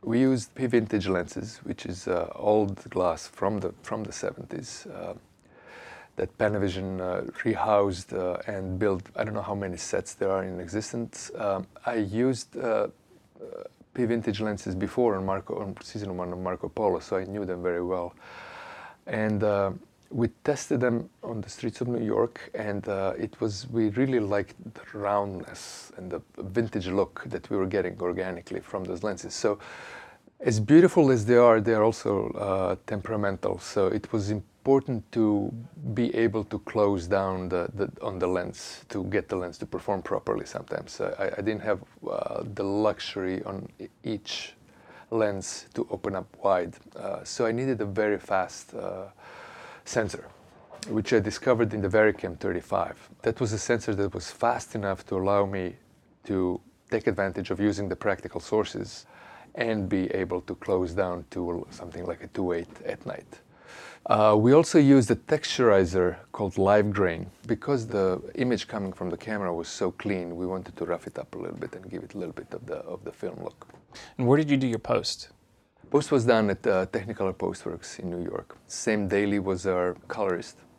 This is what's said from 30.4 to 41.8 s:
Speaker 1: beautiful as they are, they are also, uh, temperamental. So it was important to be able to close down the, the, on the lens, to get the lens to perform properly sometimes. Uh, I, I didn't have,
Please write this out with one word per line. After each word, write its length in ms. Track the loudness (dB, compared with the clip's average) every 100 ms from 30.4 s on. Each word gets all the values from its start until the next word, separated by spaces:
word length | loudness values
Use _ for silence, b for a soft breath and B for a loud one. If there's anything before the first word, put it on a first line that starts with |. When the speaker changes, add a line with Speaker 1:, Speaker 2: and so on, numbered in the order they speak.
| 0 2
Speaker 1:
beautiful 500 | 8 10 10 8 6
as 160 | 6 6
they 80 |
are, 260 | 8 10 8
they 140 | 6
are 80 | 4
also, 460 | 4 4 0 0 0
uh, 480 | -2 -2 0 0 -2 -4
temperamental. 720 | -6 -2 -2 -2 -2 -2 -4
So 300 | -4 2 2
it 240 | 2 -2
was 180 | -2 0
important 800 | -4 -4 _ 4 4 4 -6 -4
to 400 | 2 4 4 0 -6 -14 -10 -6
be 200 | 0 0
able 300 | 2 2 2
to 160 | -4 -6
close 480 | -4 2 2 2 0
down 400 | 0 0 -2 -2
the, 200 | -2 -2
the, 160 | -2 -4 -4
on 200 | -8 -2
the 80 | 0
lens, 560 | 0 -2 -8 -14 -16 -10
to 140 | -6
get 240 | -2 -2 -2
the 80 | -4
lens 220 | -4 -8
to 80 | -8
perform 340 | -8 -4 -4
properly 460 | -2 -4 -2 -4 -4
sometimes. 540 | -10 -8 -8 -10 -6
Uh, 160 | -6 -4
I, 200 | -4 -2
I 40 |
didn't 200 | -2 -2
have, 200 | -2 -4